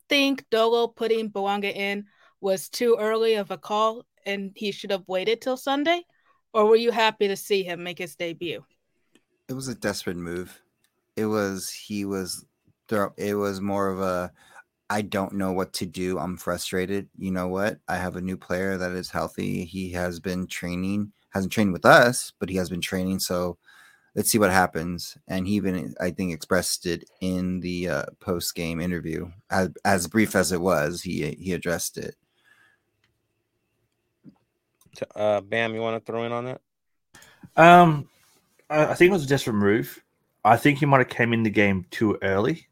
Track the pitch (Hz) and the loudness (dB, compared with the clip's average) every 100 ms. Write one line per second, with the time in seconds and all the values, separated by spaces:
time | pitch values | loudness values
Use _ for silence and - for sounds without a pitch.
0 | - 294 277 269 - 220 226 233 233 - | 0 2 2 0 -2 2 4 2 0 -2
1 | 226 226 220 208 196 202 196 - 196 202 | -2 -2 -2 -4 -2 -2 -4 -4 -4 -4
2 | 202 _ _ _ 196 190 - - 240 226 | -8 _ _ _ -2 -2 -4 -2 2 2
3 | 214 220 226 220 190 185 - 214 220 226 | 2 0 2 0 -2 -8 -4 0 0 -2
4 | - _ - 202 196 - 208 190 208 196 | -12 _ -8 -6 -8 -8 -6 -6 -6 -6
5 | 175 185 185 226 262 254 - 277 294 349 | -4 -4 0 -2 -2 -4 -2 -2 0 0
6 | 349 _ _ _ _ 226 214 226 233 220 | -4 _ _ _ _ 2 6 6 4 2
7 | 220 214 202 196 - 202 180 170 175 175 | 2 2 -2 -2 -2 -2 -2 -6 -8 -10
8 | 180 - 175 160 170 107 - _ _ _ | -10 -8 -8 -6 -8 -10 -12 _ _ _
9 | _ _ _ _ - 131 131 110 107 98 | _ _ _ _ -12 -10 -8 -6 -4 -4
10 | - 87 87 87 87 - _ _ _ _ | -6 -6 -6 -8 -10 -16 _ _ _ _
11 | _ - 107 107 101 95 - - - 104 | _ -4 -2 0 0 -2 -8 -12 -10 -6
12 | 98 98 90 90 - _ _ _ - 107 | -4 -4 -6 -10 -16 _ _ _ -4 -2
13 | 98 - 101 104 101 98 101 101 98 95 | -2 -4 -4 -2 -2 -4 -4 -2 -2 -2
14 | 95 90 90 - _ - - _ - 104 | -2 -2 -4 -10 _ -20 -20 _ -6 -4
15 | 101 101 95 98 95 92 92 - 95 80 | -4 -4 -4 -4 -2 -2 -4 -6 -8 -6
16 | 92 92 82 90 - 87 - 92 92 101 | -4 -4 -6 -6 -6 -6 -4 -4 -2 -4
17 | - - 95 92 90 92 104 - - 92 | -6 -8 -6 -4 -2 -2 -2 -4 -6 -6
18 | 90 90 92 92 - 90 95 95 90 90 | -4 -6 -6 -8 -4 -4 -2 -4 -4 -6
19 | 87 85 82 - 98 95 90 92 92 87 | -8 -6 -6 -6 -6 -6 -8 -8 -8 -4
20 | 90 85 95 92 90 - 87 87 92 101 | -6 -6 -6 -6 -6 -8 -8 -6 -4 -4
21 | 104 - _ 98 95 - 104 85 113 156 | -6 -10 _ -4 -2 0 0 4 8 8
22 | 123 127 - - 92 92 87 90 80 95 | 8 4 -6 -8 -6 -4 -4 -4 -4 -4
23 | 92 95 - 90 90 87 _ - - _ | -2 -4 -2 -2 -4 -6 _ -20 -20 _
24 | _ - 104 110 101 92 90 - 85 87 | _ -4 0 4 4 6 4 2 -6 -6
25 | - - - 95 92 104 95 92 - - | -10 -16 -8 -4 -2 0 0 -4 -6 -6
26 | 90 - 92 80 - 95 87 - 90 85 | -6 -4 -6 -6 -2 0 0 -4 -4 -6
27 | - - 92 92 92 92 87 90 87 69 | -8 -8 -4 -2 -2 -4 -4 -4 -2 -4
28 | - - - 87 - - 82 82 87 87 | -4 -8 -6 -4 -4 -6 -4 -4 -4 -4
29 | 78 80 87 90 - 98 92 - 101 98 | -4 -6 -8 -14 -6 -2 -2 -2 0 2
30 | 85 110 104 101 87 90 90 82 76 85 | 2 2 2 2 2 2 2 2 0 -4
31 | 92 87 76 - 92 85 87 85 - - | -6 -4 -6 -6 -6 -4 -2 -4 -6 -8
32 | - - _ _ _ _ _ _ _ _ | -12 -12 _ _ _ _ _ _ _ _
33 | _ _ _ _ _ _ _ _ _ _ | _ _ _ _ _ _ _ _ _ _
34 | _ _ - - _ _ _ _ _ - | _ _ -20 -20 _ _ _ _ _ -14
35 | - - 107 104 98 117 113 110 113 113 | -12 -4 0 0 -2 -4 -2 -4 -4 -6
36 | - 113 117 120 123 131 _ _ _ _ | -6 -6 -6 -6 -8 -12 _ _ _ _
37 | _ - - _ - - 165 175 175 147 | _ -20 -20 _ -2 6 10 12 10 6
38 | - _ _ _ _ _ - 151 147 120 | -4 _ _ _ _ _ -4 2 2 6
39 | 175 190 135 139 131 107 101 110 139 - | 6 6 2 0 0 2 4 4 0 -10
40 | _ _ _ _ 107 117 151 143 147 139 | _ _ _ _ 4 6 6 4 6 6
41 | 123 - 117 117 110 101 101 95 87 - | 4 2 2 2 2 4 4 2 -2 0
42 | 110 98 98 95 117 165 - | 2 2 0 0 0 -2 -8